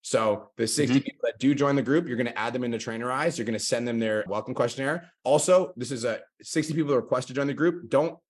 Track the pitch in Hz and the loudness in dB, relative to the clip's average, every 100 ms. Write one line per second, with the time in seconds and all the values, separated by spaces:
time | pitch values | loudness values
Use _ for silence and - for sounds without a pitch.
0 | - 120 110 101 - - 113 - 120 135 | -2 0 2 0 -4 -4 -2 0 2 2
1 | - - 117 - 135 139 139 139 120 156 | 0 -4 -6 0 2 4 2 2 2 2
2 | 170 117 120 104 117 127 123 113 120 113 | 0 -2 -2 -2 -4 -2 -4 -4 -6 -6
3 | 123 135 160 127 113 107 - 120 120 117 | -4 -2 -2 -2 -4 -2 -2 -2 0 0
4 | 110 107 95 104 127 127 120 135 139 175 | 0 0 -2 -4 -4 -2 -2 -2 -4 -4
5 | - _ 123 147 180 185 175 - 120 123 | -8 _ 2 2 6 4 4 -6 -8 -4
6 | 117 107 - _ - 160 156 156 143 127 | -4 -4 -10 _ -4 -2 0 0 2 2
7 | - 127 127 131 143 127 170 170 113 135 | 2 -2 -2 -2 -2 2 0 0 0 2
8 | 160 - | 2 -4